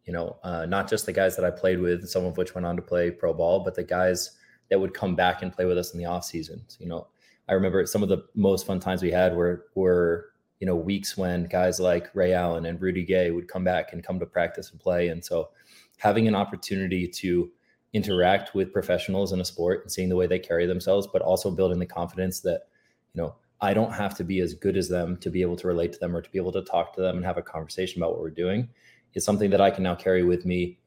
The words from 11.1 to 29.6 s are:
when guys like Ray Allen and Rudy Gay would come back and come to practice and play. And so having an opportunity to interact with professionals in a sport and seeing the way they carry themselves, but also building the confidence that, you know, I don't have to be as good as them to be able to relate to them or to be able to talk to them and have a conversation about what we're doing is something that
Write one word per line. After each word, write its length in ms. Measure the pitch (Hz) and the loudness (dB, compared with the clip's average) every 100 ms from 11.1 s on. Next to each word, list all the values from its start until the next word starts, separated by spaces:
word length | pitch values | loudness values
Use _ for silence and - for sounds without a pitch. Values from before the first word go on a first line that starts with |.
| - | -4
when 300 | 92 90 85 | -2 -2 0
guys 340 | 90 92 90 | 2 2 2
like 280 | 90 85 - 95 | 2 2 0 0
Ray 160 | 90 | 2
Allen 320 | 90 87 85 82 | 2 2 -2 -4
and 160 | 87 | -2
Rudy 220 | 92 90 | -2 -2
Gay 280 | 87 92 87 | 0 2 2
would 180 | 85 87 | -2 -4
come 160 | 92 90 | -2 0
back 260 | 87 - | 0 -2
and 100 | 85 | -8
come 160 | - 92 | -8 -6
to 80 | - | -4
practice 460 | 87 85 - - | -2 -2 -4 -14
and 80 | 80 | -6
play. 300 | 92 87 87 | -2 0 0
And 120 | 82 | -4
so 280 | - 85 80 _ _ - _ _ | -2 -2 -2 _ _ -20 _ _
having 320 | 107 107 113 | 2 4 4
an 60 | 101 | 2
opportunity 720 | 98 92 - 95 95 92 87 | 0 -6 -6 -4 -2 -2 -4
to 420 | - 92 87 87 - _ _ _ | -4 0 0 0 -8 _ _ _
interact 640 | 110 101 92 90 98 - 98 | -4 0 4 4 4 0 -2
with 160 | 92 | 0
professionals 640 | 101 - 87 - 95 95 | -2 0 0 0 -2 0
in 80 | 92 | -2
a 40 | 90 | -4
sport 360 | - 85 95 | -2 0 0
and 100 | - | -4
seeing 160 | - 92 | -4 0
the 80 | 90 | 2
way 120 | 90 | 2
they 120 | 92 | 0
carry 260 | - 85 87 | 0 0 0
themselves, 420 | 90 95 98 95 | 0 2 2 2
but 100 | 92 | 0
also 300 | - 92 101 | 2 2 0
building 280 | 87 92 87 | 0 2 0
the 60 | 90 | -4
confidence 540 | 87 87 92 92 - | -6 -6 -4 -4 -2
that, 280 | 92 80 - _ _ _ _ | -2 -2 -6 _ _ _ _
you 80 | 82 | -8
know, 140 | 82 - _ - | -8 -8 _ -4
I 120 | 101 | 0
don't 200 | 101 107 | 2 0
have 220 | - 101 - | -2 -4 -4
to 60 | |
be 160 | 87 95 | -2 0
as 140 | 90 | -2
good 220 | 90 98 92 | -2 0 0
as 140 | 85 | 0
them 280 | 90 85 90 | 0 -2 -4
to 120 | 92 | -4
be 120 | 87 | -2
able 140 | 90 87 | 0 -2
to 100 | 92 | -2
relate 260 | 87 85 | 0 -2
to 60 | - | -4
them 160 | 87 87 | -4 -4
or 60 | |
to 80 | - | -4
be 80 | 95 | -4
able 120 | 90 | -2
to 100 | 92 | -4
talk 300 | 92 87 - - | -2 -2 -2 -2
to 60 | |
them 160 | 92 90 | -2 -2
and 80 | 90 | -4
have 120 | 87 | -6
a 60 | |
conversation 580 | - 82 80 - 92 - | -6 -10 -8 -6 -6 -2
about 120 | 82 | -2
what 80 | - | -2
we're 100 | 82 | -6
doing 380 | 78 90 104 123 _ _ _ _ | -4 -2 -2 -4 _ _ _ _
is 100 | 95 | -4
something 280 | - 101 101 | 0 2 4
that 100 | 98 | 6